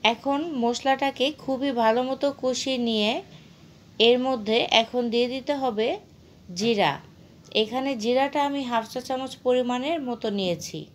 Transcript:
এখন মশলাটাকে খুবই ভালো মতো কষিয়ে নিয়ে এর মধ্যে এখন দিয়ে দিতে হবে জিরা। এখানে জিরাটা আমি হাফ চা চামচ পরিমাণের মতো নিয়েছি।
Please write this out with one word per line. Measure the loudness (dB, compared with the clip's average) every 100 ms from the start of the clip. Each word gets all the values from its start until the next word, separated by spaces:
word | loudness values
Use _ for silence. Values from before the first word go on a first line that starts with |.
| 2
এখন | 0 -2 -2 -2 -2
মশলাটাকে | -2 0 0 0 0 0 -2 -2
খুবই | -6 -2 -2 2
ভালো | 4 4 0
মতো | 0 -2 -2
কষিয়ে | -4 -2 -2 -2 0
নিয়ে | 2 0 0 -6 -20 -20 -20 -20 -20 -20 2 4
এর | 4 2
মধ্যে | -2 0 0 4 4
এখন | 4 0 0
দিয়ে | 0 0
দিতে | -2 -4 -2
হবে | -2 0 -2 -2 -8 -20 -20 -20 -16 -4
জিরা। | 0 4 2 0 -10 -20 -20 -20 -4 -2
এখানে | 0 -2 -2 -2
জিরাটা | 2 2 2 0 -2
আমি | -2 -2
হাফ | -2 -2
চা | -10 -6
চামচ | -6 -6 -4
পরিমাণের | 0 2 2 -2 -2 -4 -4
মতো | -4 -4 -2
নিয়েছি। | -2 -4 -6 -12 -14